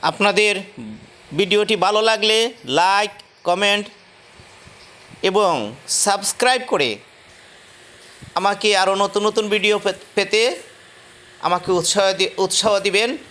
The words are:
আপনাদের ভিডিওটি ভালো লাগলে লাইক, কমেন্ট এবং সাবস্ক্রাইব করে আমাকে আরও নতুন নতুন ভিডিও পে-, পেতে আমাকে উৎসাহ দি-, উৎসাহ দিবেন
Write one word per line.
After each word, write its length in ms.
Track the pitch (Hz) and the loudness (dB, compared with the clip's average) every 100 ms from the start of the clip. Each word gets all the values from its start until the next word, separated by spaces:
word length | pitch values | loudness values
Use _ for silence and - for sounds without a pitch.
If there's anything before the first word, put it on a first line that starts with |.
আপনাদের 520 | 160 165 208 190 214 196 190 - 110 107 - - - | -4 0 0 2 2 0 -6 -16 -16 -16 -20 -20 -10
ভিডিওটি 440 | 147 196 208 208 214 | -4 0 0 0 0
ভালো 260 | 185 214 | 2 2
লাগলে 500 | 220 220 214 220 233 240 | 2 2 2 2 0 -4
লাইক, 460 | 135 139 180 196 208 - - _ | -4 0 2 2 0 -6 -20 _
কমেন্ট 440 | - 180 202 208 208 - - - - - - - - - - - - - | -4 0 2 0 -4 -16 -20 -20 -20 -20 -20 -20 -20 -20 -20 -20 -20 -4
এবং 520 | 190 190 202 151 104 127 - | -2 2 2 0 -4 -10 -6
সাবস্ক্রাইব 760 | - - 202 202 - 247 254 247 | -2 0 0 -2 0 0 0 -2
করে 320 | 180 131 101 - - - - - - - - - - - - - | -2 -2 -4 -12 -20 -20 -20 -20 -20 -20 -20 -20 -20 -20 -20 -8
আমাকে 420 | - 196 202 214 196 | -2 -2 0 2 2
আরও 180 | 190 | 2
নতুন 320 | 196 202 208 208 | 2 0 0 0
নতুন 220 | 208 214 | -2 -2
ভিডিও 300 | 208 208 208 | 0 0 0
পে-, 260 | 202 185 - | -2 -6 -6
পেতে 420 | - 190 214 233 349 - - - - - - - - | -4 0 0 0 -2 -14 -20 -20 -20 -20 -20 -20 -8
আমাকে 320 | 160 180 175 | -4 -2 0
উৎসাহ 400 | 180 175 202 196 | -2 0 2 2
দি-, 160 | 190 190 - | 2 -2 0
উৎসাহ 420 | 190 - 214 202 | -2 0 2 2
দিবেন 380 | 196 196 233 302 - | 2 0 0 -4 -12